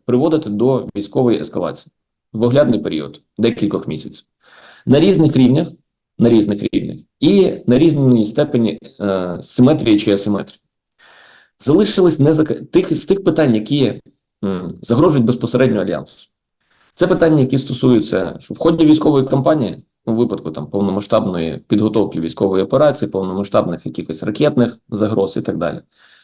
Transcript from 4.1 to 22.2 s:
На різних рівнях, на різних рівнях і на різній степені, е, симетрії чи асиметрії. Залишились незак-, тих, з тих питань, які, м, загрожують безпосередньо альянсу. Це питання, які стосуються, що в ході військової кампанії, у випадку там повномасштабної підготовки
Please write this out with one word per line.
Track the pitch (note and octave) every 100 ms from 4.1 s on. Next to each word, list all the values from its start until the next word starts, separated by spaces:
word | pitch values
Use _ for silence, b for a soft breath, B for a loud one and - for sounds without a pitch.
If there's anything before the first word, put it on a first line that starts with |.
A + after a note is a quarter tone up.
| - _ _ b b b b -
На | C#3
різних | F#3+ E3+ D3+ B2+
рівнях, | B2+ C#3 E3+ - _ _ _ -
на | A#2+
різних | A2+ G#2 G2+ G#2
рівнях | - E2 - - _
і | D3 G3 F3+ - -
на | B2+
різній | E3 C#3+ C3+ A#2+
степені, | G#2 - C#3+ B2 A2 A2 - -
е, | G2+ F#2+ F2+ E2+
симетрії | - - B2+ D3+ A#2 G#2
чи | G#2+
асиметрії. | G2+ G#2 G2 - - _ _ _ _ b b b b b _
Залишились | - E3 G#3 - F3+ D#3
незак-, | C#3+ D#3 D#3 -
тих, | - F3 - D3+
з | -
тих | G3
питань, | F#3 D#3 D3
які, | A2 A2 C#3+ B2 - - _ _ _
м, | G2+ F#2 F2 -
загрожують | - A#2 E3+ D3 A2+
безпосередньо | - A2+ B2 B2+ G#2
альянсу. | F#2 D2+ C#2+ - _ _ _ _ _ _ _
Це | - F3+
питання, | F3 E3 D#3
які | C3 C3+
стосуються, | - B2+ B2+ A#2 G#2 F#2+ F2 -
що | -
в | -
ході | E3 E3
військової | D#3 D3+ - C#3 C3
кампанії, | C3+ C3+ D#3 G#2 - _ _
у | -
випадку | A2+ A#2+ F#2+ -
там | D#2 D2
повномасштабної | G2+ G2+ F#2+ G2+ A2 G2+ F2 D#2+ C#2+
підготовки | - G#2 G#2+ A2+ F2+ E2